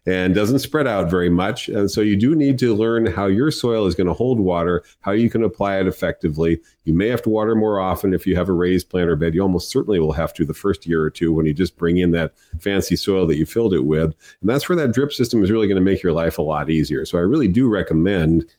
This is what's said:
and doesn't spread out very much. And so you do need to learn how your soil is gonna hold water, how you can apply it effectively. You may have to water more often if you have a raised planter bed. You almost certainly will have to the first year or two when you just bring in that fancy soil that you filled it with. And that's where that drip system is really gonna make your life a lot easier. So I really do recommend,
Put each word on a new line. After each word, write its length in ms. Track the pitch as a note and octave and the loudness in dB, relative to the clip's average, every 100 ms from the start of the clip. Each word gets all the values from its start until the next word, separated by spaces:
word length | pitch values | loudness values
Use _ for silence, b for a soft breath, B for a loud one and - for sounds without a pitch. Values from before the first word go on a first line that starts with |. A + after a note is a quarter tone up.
| - | -4
and 280 | F#2 F#2 | 0 2
doesn't 260 | F#2+ G#2 C3+ | 2 2 0
spread 260 | - D#3 C3 | 0 -2 0
out 240 | G2+ E2+ | 0 0
very 180 | F2+ F2 | 0 2
much. 400 | F2 G2 A#2+ - | 2 0 -4 -6
And 220 | G#2 G2+ | -2 -2
so 100 | A2+ | 0
you 160 | G#2+ G2+ | 0 2
do 180 | A#2+ | 2
need 240 | D#3+ C#3 B2+ | 2 2 2
to 140 | B2 | 0
learn 300 | G#2 A2+ A2+ A2 | 0 0 0 0
how 200 | E2+ G2 | 0 0
your 240 | G2 D3+ | 2 0
soil 360 | D3 B2 A2 G2 | -2 -2 0 0
is 80 | |
gonna 200 | E2+ F2+ | 0 0
hold 260 | E2 B2 A#2+ | 0 0 0
water, 420 | F#2 E2+ E2+ F2 b b | 0 0 0 -2 b b
how 120 | - | -2
you 160 | G#2+ A#2 | 0 2
can 140 | A2+ | 2
apply 380 | G#2+ - G2+ G2 | -2 -2 -2 0
it 60 | F#2 | -2
effectively. 720 | - F2 - E2+ D2+ E2 E2 b _ | -2 -4 -2 -4 0 0 -2 b _
You 100 | D#2+ | -2
may 140 | D#2+ G#2+ | 0 0
have 120 | B2 | 0
to 60 | A2+ | 0
water 260 | G#2+ G#2+ | 0 0
more 240 | A2 G#2+ G2+ | 0 0 0
often 340 | F#2 F2 G2 | -2 -2 0
if 120 | F2+ - | 0 0
you 80 | F2+ | 0
have 120 | F2+ | 2
a 40 | |
raised 340 | F2 F2+ F#2 - | 2 2 0 -2
planter 280 | F2+ E2+ D#2 | -2 0 0
bed. 180 | E2 | 0
You 80 | E2 | 0
almost 260 | G2 F2+ - | 0 0 -2
certainly 300 | C3 - F#2+ | -4 0 0
will 140 | D#2 | 0
have 200 | D2+ D#2+ | -2 -4
to 120 | - D2+ | -4 -6
the 80 | |
first 320 | D2+ G2+ F2+ E2+ | -2 -4 -4 -2
year 160 | E2 | -2
or 80 | D#2 | -2
two 220 | - E2 | -2 0
when 100 | D#2+ | 0
you 80 | D#2 | 0
just 240 | D2+ F2+ - | 0 -4 -2
bring 220 | E2+ F2+ | 0 2
in 140 | F2+ | 2
that 200 | E2 D#2+ b b D#2+ | 0 -2 b b -8
fancy 380 | G2+ G2 F2+ F2 | -4 -2 -2 -2
soil 300 | - F#2+ E2+ | 0 0 0
that 100 | D2+ | 0
you 80 | |
filled 300 | D#2 A#2 A2+ | -2 0 0
it 100 | E2+ | 0
with. 300 | C#2 D#2 D#2+ - B B | 0 0 0 -4 B B
And 80 | G2 | -2
that's 180 | C#3 - | -2 0
where 80 | F3 | 0
that 160 | C#3 | 0
drip 180 | A#2 C#3+ | 0 -2
system 300 | - B2 A#2 | -2 -2 2
is 60 | F#2+ | 2
really 180 | A2+ G2+ | 2 2
gonna 120 | F#2+ | 2
make 200 | F#2 F#2+ | 2 2
your 100 | F2+ | 0
life 260 | D#2+ E2 - | 0 0 -2
a 40 | |
lot 280 | D#2 D2+ D2 | -2 -2 0
easier. 340 | D#2+ D2+ D#2 | 0 0 -4
So 140 | D#2+ F2 | -4 -2
I 40 | |
really 260 | F2+ D#3 A2 | 0 2 2
do 200 | G2 C3 | 2 2
recommend, 800 | G2 E2+ D#2+ F2 G2 D#2+ E2 - | 0 0 0 2 2 2 0 -2